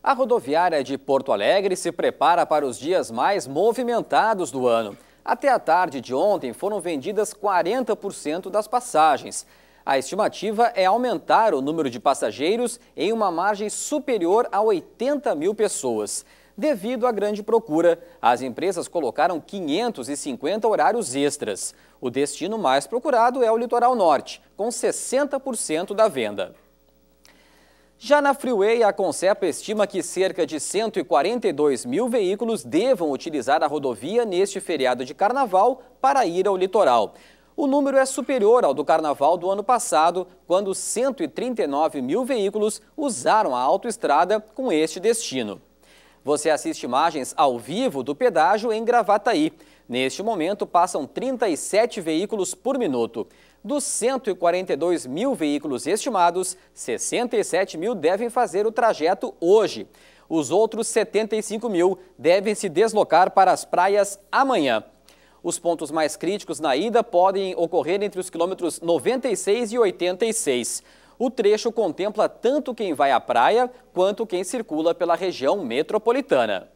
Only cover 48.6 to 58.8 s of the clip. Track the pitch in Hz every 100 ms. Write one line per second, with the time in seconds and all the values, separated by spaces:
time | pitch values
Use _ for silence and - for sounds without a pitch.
48.6 | 233 220 233 240 196 208 - 185 156 -
49.6 | - _ - 123 131 - 208 208 160 202
50.6 | 202 180 175 185 139 - 254 254 226 143
51.6 | - 196 233 226 160 160 202 220 180 -
52.6 | 233 269 233 254 113 - - _ _ _
53.6 | 202 285 - - 233 262 - 180 170 180
54.6 | 185 147 170 165 131 143 254 220 156 143
55.6 | 147 123 135 214 294 202 175 175 185 -
56.6 | _ - - 110 - 175 240 220 175 165
57.6 | 196 160 196 214 147 196 233 240 220 180
58.6 | 214 220